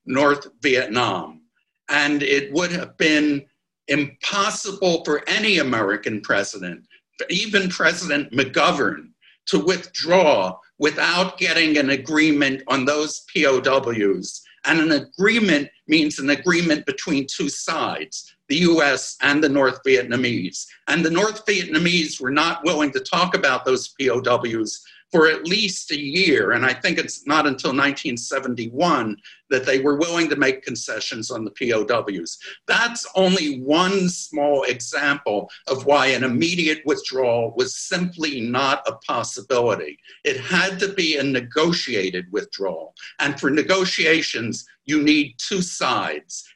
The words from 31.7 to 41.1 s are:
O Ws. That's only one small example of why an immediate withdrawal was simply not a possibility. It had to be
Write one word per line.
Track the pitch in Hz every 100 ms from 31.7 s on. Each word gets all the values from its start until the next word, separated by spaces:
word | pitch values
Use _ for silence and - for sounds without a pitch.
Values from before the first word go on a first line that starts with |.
O | 110 107
Ws. | 120 107 95 82 - - - -
That's | 202 233 233 - 190
only | 190 190 151 131
one | 131 160 185 196 180
small | - - 151 147 139
example | 123 127 - 147 143 139 117 104 90 - -
of | 131 127
why | 143 135
an | 127
immediate | 127 120 165 180 156 156 -
withdrawal | 135 - 127 123 120 113 120
was | 127 -
simply | - 180 180 170 156 135
not | 117 123 135 143 110
a | 110 -
possibility. | 123 110 - - 127 120 95 76 - - -
It | 147 131
had | 120 175 185 185
to | 190
be | 190 165